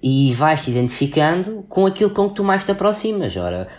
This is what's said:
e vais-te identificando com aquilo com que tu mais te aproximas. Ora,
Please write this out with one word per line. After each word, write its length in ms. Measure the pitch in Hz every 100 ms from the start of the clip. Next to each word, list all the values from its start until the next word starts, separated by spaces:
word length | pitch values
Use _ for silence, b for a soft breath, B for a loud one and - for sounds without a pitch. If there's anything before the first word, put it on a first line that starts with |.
e 300 | 131 135 139
vais-te 380 | 120 156 151 131
identificando 920 | 123 123 - 143 156 151 175 190 220 190
com 180 | - 190
aquilo 240 | 190 208
com 180 | 202 202
que 60 | 202
tu 80 |
mais 200 | 196 190
te 60 | 196
aproximas. 640 | 196 202 208 220 208 127 90
Ora, 320 | 87 87 92